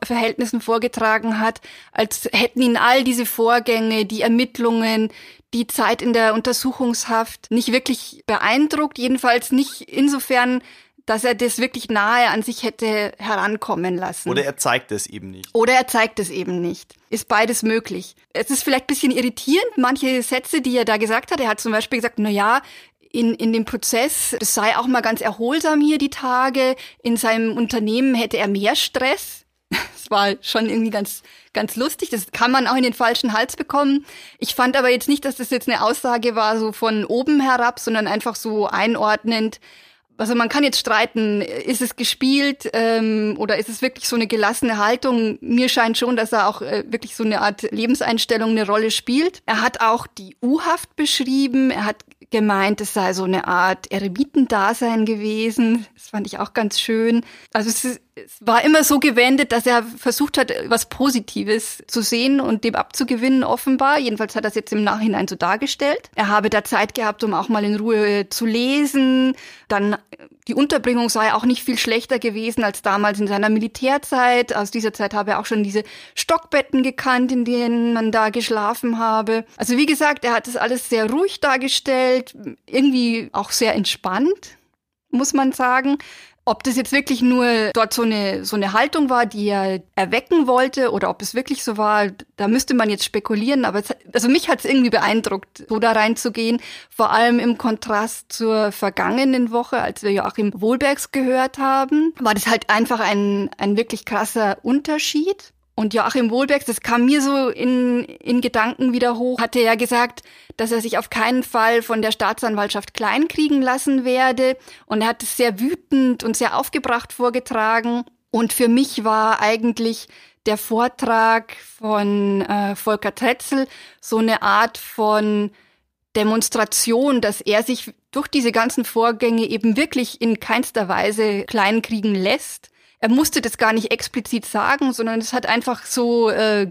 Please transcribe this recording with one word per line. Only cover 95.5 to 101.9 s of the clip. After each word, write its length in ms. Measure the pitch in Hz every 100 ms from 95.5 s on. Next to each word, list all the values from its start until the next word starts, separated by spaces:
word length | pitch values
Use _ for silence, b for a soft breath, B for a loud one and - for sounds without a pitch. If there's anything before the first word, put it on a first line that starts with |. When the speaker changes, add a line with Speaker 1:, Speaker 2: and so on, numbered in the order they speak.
| - -
Speaker 1:
so 80 | 220
da 140 | 226
reinzugehen. 680 | 220 214 226 247 226 226 240 B B B
Vor 220 | - 226
allem 260 | 220 233 240
im 220 | 240 220
Kontrast 720 | 240 214 - 208 226 - -
zur 380 | - 226 220 208
vergangenen 800 | - 202 190 185 240 269 254 233
Woche, 280 | 233 240 240
als 220 | - -
wir 100 | 202
Joachim 400 | 196 - - 208 196
Wohlbergs 560 | 214 254 285 285 -
gehört 480 | 269 262 254 262 277
haben, 540 | 269 269 262